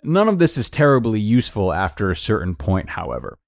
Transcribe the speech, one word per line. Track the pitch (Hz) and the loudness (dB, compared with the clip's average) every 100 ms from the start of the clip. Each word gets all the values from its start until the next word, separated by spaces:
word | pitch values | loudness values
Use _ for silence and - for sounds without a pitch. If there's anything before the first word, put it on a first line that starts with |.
None | 139 175 220 | 0 2 2
of | 196 | 4
this | 170 - | 2 2
is | 117 | -6
terribly | - 147 135 117 110 | 2 4 4 2 -2
useful | 104 120 117 - 95 | 2 2 0 -2 -2
after | 82 95 - 98 | 0 -2 -2 -2
a | 90 | -2
certain | - 107 90 87 | -2 -2 -2 -6
point, | - 95 - | -2 -2 -2
however. | - 87 60 60 - | -10 -8 -8 -10 -16